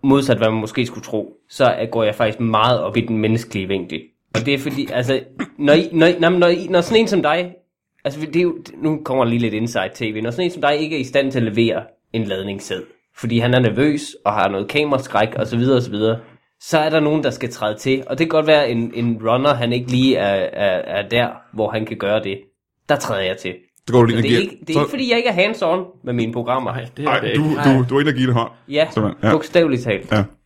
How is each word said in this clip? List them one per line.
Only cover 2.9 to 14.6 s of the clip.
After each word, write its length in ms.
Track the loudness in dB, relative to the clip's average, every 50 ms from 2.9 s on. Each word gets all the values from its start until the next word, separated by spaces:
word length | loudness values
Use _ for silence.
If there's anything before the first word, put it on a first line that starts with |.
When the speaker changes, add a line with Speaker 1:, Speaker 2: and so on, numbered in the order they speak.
| -2
Speaker 1:
i 40 | -2
den 160 | 0 0 -2
menneskelige 500 | 0 2 2 0 0 -2 -6 -6 -6 -4
vinkel. 340 | -2 -4 -4 -4 -6 -10 -12 -12 _ _ _ _ _ -4
Og 100 | -4 0
det 80 | 0 -2
er 40 | -2
fordi, 280 | -2 -6 -6 -6 -6 -4 -4
altså, 260 | -4 -2 0 -2 -2 -4 -8 -12 -12 -12 -12 _
når 160 | -2 2 4 4
I, 160 | 4 4 0
når 140 | 2 4 4
I, 120 | 4 4 4
når, 100 | 2 2
når 180 | 4 4 4
I, 200 | 4 2 0 -2 0
når 120 | 0 0
sådan 200 | 0 4 2 2
en 60 | 4
som 140 | 4 2 0
dig, 300 | 2 2 0 0 -4 -6 -10 _ _ _ _ _ _ _ _ _ _
altså, 140 | -8 -6 -6 -10
det 100 | -2 0
er 60 | 0 0
jo, 140 | 0 -2 -6 -12 -18 -12 -4
nu 200 | -2 -2 -2 -2 -4
kommer 200 | -2 0 0 2
der 60 | 2
lige 120 | 2 0
lidt 120 | 0 -2 -2
inside 360 | -2 -4 -2 -2 -4 -4 -4 -6
T 60 | -6
V, 200 | -6 -6 -4 -4
når 100 | -6 -6
sådan 140 | -4 -2 -4
en 60 | -4
som 100 | -2 0
dig 160 | 0 0 2
ikke 180 | 0 -2 -4 -4
er 40 | -6
i 40 | -6
stand 280 | 0 0 0 0 0
til 80 | 0 0
at 60 | -2 0 2
levere 280 | 2 2 2 0 -4 -6 -10 _ _ _ _ -6
en 100 | -4 -4
ladningssæd, 580 | -4 -4 -6 -6 -8 -8 -10 -8 -8 -10 -10 -10 -14 -20 _ _ _ _
fordi 220 | -8 -6 -2 0 0
han 140 | 2 4 4
er 60 | 4
nervøs 420 | 4 2 2 2 2 2 0 -2 -6 -10 -16 -4 _
og 80 | -2 0
har 160 | 2 0 0
noget 180 | 0 -2